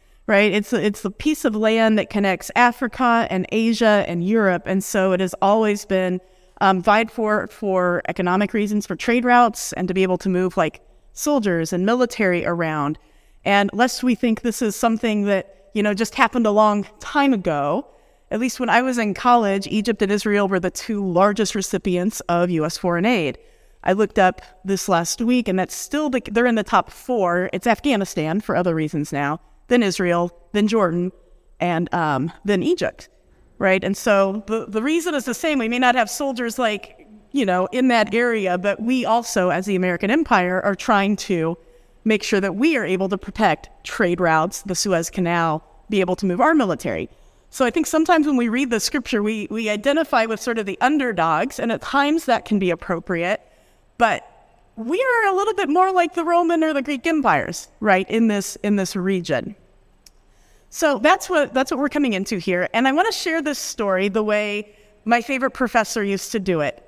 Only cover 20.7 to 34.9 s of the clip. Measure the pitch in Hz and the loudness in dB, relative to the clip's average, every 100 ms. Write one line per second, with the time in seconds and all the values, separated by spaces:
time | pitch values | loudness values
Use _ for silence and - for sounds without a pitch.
20.7 | - - 208 196 170 202 208 208 220 185 | -6 -6 -4 0 4 4 2 -2 -2 -4
21.7 | 190 196 180 185 - - 170 180 165 151 | -4 -2 0 -2 -4 -2 0 2 0 -2
22.7 | - 180 170 208 240 147 - - _ _ | -2 -2 0 2 0 0 -4 -16 _ _
23.7 | _ - 190 208 - 185 - - - 190 | _ -2 0 2 4 2 2 -14 -14 -6
24.7 | 196 - 175 170 - 233 247 226 185 180 | -4 0 0 0 -4 0 0 0 -2 -2
25.7 | - - 294 302 254 - 214 247 226 202 | -6 -6 -4 -2 -2 -2 0 2 0 2
26.7 | 208 - - - 247 180 175 185 190 240 | 0 0 -10 -6 0 2 0 -2 -2 0
27.7 | 226 294 226 190 - 156 180 - 147 180 | 0 2 0 0 -4 -2 -2 -2 0 0
28.7 | 160 151 151 151 143 143 156 - _ _ | 0 -2 -4 -4 -4 -4 -4 -10 _ _
29.7 | 247 208 170 180 170 175 - _ - 208 | 2 2 0 0 0 0 -6 _ 0 2
30.7 | 220 180 170 180 - _ - _ _ 175 | 2 2 0 -4 -8 _ -20 _ _ -2
31.7 | 165 170 170 156 135 160 - 196 196 285 | -2 -2 -2 0 0 -2 -6 -2 0 0
32.7 | 349 156 - - _ _ _ _ _ 190 | -2 -2 -6 -20 _ _ _ _ _ 0
33.7 | 190 - 202 240 202 196 202 208 226 220 | 2 0 -4 2 2 2 -2 -6 -6 -4
34.7 | 214 254 | -4 -2